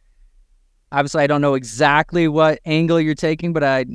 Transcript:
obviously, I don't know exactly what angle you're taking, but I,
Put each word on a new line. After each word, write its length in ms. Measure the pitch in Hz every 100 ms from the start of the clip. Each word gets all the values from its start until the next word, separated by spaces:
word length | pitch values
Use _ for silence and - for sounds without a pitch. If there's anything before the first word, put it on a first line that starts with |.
| _ _ - _ _ _ _ _ _
obviously, 320 | 143 143 160
I 20 | 143
don't 140 | 147
know 140 | 143
exactly 720 | 135 120 113 147 151 160 175 160
what 320 | 151 156 151
angle 360 | - 156 165 165
you're 140 | 156
taking, 380 | 151 160 160 170
but 120 | 160
I, 220 | 143 131 127